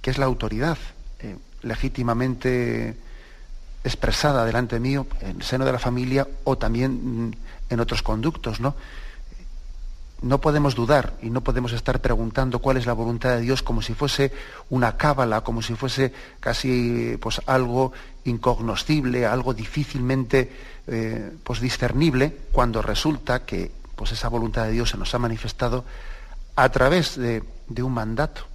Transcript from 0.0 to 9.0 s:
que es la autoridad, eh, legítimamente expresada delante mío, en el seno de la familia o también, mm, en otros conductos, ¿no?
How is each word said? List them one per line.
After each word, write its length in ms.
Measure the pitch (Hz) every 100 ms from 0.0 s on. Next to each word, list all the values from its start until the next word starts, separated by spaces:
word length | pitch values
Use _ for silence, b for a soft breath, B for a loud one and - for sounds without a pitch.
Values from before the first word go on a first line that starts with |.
que 80 | -
es 80 | 135
la 80 | 135
autoridad, 500 | 123 110 107 151 127 - - - -
eh, 160 | 113 90 - -
legítimamente 1300 | 120 113 131 127 120 117 127 120 127 123 120 117 113 110 B B B B B - - -
expresada 600 | 123 - 131 - 147 135
delante 340 | 113 117 120 120
mío, 280 | 127 139 131 -
en 160 | - -
el 60 |
seno 220 | - 131
de 80 | 135
la 60 | 127
familia 480 | 127 123 127 135 135 -
o 140 | - 127
también, 720 | - 117 131 127 127 117 117
mm, 40 | 110 B B -
en 100 | 117
otros 220 | 117 113
conductos, 580 | - 107 143 156 120 104
¿no? 140 | 131 - B B